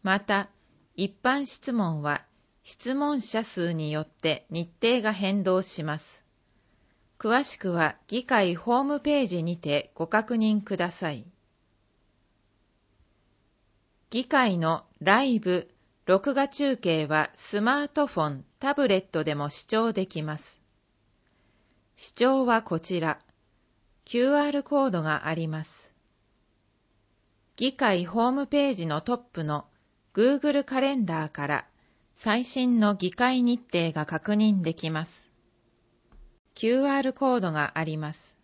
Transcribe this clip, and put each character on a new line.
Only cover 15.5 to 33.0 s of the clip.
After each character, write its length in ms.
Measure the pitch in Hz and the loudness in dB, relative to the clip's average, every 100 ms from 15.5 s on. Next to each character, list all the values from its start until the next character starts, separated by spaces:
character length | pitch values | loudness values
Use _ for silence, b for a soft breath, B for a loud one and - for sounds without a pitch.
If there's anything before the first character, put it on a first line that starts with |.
| 180 - _ _ _ - | -2 -4 _ _ _ 2
録 280 | 190 277 | 2 4
画 140 | 269 277 | 0 -2
中 300 | - 285 254 | 0 -2 0
継 280 | 185 160 151 | 0 0 2
は 260 | 156 151 - | 0 0 -6
ス 260 | - 208 | -6 -2
マ 220 | 220 285 | 0 0
ー 40 | 294 | -2
ト 200 | - 285 | -2 0
フ 120 | - | 0
ォ 100 | 151 | -2
ン、 160 | 135 - _ | -4 -14 _
タ 140 | 269 | -4
ブ 140 | 285 226 | 2 4
レ 100 | 190 | 2
ッ 40 | |
ト 220 | 190 165 | 2 -2
で 120 | 156 147 | -2 -2
も 140 | 147 | -4
視 180 | - - | -8 -2
聴 260 | 220 226 | 0 2
で 120 | 214 190 | 0 -4
き 160 | 160 | -6
ま 160 | 151 151 | -8 -8
す。 220 | - _ _ _ _ _ _ _ _ _ _ _ _ _ _ _ | -14 _ _ _ _ _ _ _ _ _ _ _ _ _ _ _
視 180 | - | -20
聴 320 | - 247 269 247 | 0 2 4 2
は 160 | 226 | 0
こ 180 | 220 165 | 0 -6
ち 200 | - 180 | -4 -2
ら、 200 | 160 - _ _ _ _ _ _ _ _ | -2 -4 _ _ _ _ _ _ _ _
キ 160 | - 240 | -4 0
ュ 140 | 254 | 4
ー 120 | 294 294 | 4 2
ア 40 | |
ー 20 | |
ル 120 | 285 | -2
コ 240 | 277 285 269 | 0 0 2
ー 20 | |
ド 140 | 180 | 0
が 240 | 156 151 151 | 0 -2 -2
あ 60 | |
り 140 | 160 160 | -4 -4
ま 160 | 156 | -6
す。 260 | 156 - _ _ _ _ _ _ _ _ _ _ _ _ _ _ _ _ _ - | -10 -16 _ _ _ _ _ _ _ _ _ _ _ _ _ _ _ _ _ -2
議 160 | 254 | -2
会 340 | 269 247 185 175 | 2 2 2 0
ホ 220 | 214 233 | 0 0
ー 40 | |
ム 140 | 269 277 | 0 0
ペ 240 | 285 277 | 2 2
ー 20 | |
ジ 120 | 196 165 | 0 -2
の 140 | 151 | -4
ト 140 | - | -2
ッ 40 | 240 | -6
プ 240 | - - 156 | -6 -8 -4
の 200 | 147 - _ _ _ _ | -4 -6 _ _ _ _
Google 520 | - 240 285 294 285 277 | 2 4 4 2 0 0
カ 160 | 262 | -2
レ 140 | 269 277 | 0 0
ン 100 | 190 | -2
ダ 240 | 160 156 | -2 -4
ー 20 | |
か 160 | - 143 | -6 -4
ら 180 | 147 - _ _ _ _ | -4 -6 _ _ _ _
最 300 | _ 226 220 | _ -2 0
新 380 | 247 262 254 240 | -2 -2 2 4
の 140 | 208 | 2
議 180 | 196 | 2